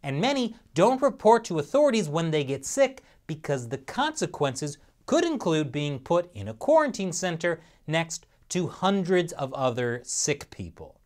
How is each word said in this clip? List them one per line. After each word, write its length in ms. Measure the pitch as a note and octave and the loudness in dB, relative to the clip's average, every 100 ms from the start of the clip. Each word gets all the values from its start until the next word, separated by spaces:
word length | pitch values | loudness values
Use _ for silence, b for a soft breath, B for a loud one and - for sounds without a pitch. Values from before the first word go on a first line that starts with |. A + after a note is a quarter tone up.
and 160 | C#3+ C#3 | -6 -2
many 380 | A3+ C#4 A#3 B B | 0 0 -2 B B
don't 300 | C#3+ G3+ C4 | 2 4 4
report 420 | C#4 - G#3+ A3+ A3 | 0 4 6 6 4
to 120 | E3 | -4
authorities 500 | C#3+ C4+ D4 A3+ D#3+ | 0 4 4 4 0
when 220 | D3+ E3 | 0 0
they 140 | D3+ | 0
get 200 | C3 C3+ | -2 -4
sick 380 | - - C4+ C4+ b b - | -4 0 0 0 b b -12
because 420 | D#3 - C#3 A#2+ | -10 -4 -4 -4
the 100 | C3+ | -10
consequences 1000 | - - D4+ - F3 - C#3+ B2+ D3+ C#3+ b b | -8 -4 -2 -2 -6 -2 -2 -2 -8 -10 b b
could 200 | - D4+ | 0 2
include 480 | E4+ C#4+ F#3 D#3+ D3 | 2 -2 0 0 0
being 260 | D3 D3 C#3 | -4 -4 -6
put 320 | - E3+ F3 | 0 0 0
in 140 | - G2+ | -10 -12
a 60 | |
quarantine 600 | A2+ - D#4+ D4 G#3 F#3+ | -6 4 4 4 -2 -6
center 480 | D#3 F3+ E3 F3 E3 b b - | -4 -4 -2 -2 -4 b b -4
next 400 | D#3+ E3 - _ _ _ | -2 -2 -8 _ _ _
to 160 | F3+ D#3 | -4 -4
hundreds 680 | - F#3+ G3 F3 F3+ E3+ | -2 0 0 2 2 2
of 220 | - C#3 | -4 -8
other 480 | C3+ C3 A#2 A#2+ A#2+ | 0 -2 0 -2 -4
sick 460 | - - - D3 - | -6 -4 -2 -4 -8
people. 500 | - F2 - D#2 - | -12 -14 -14 -20 -20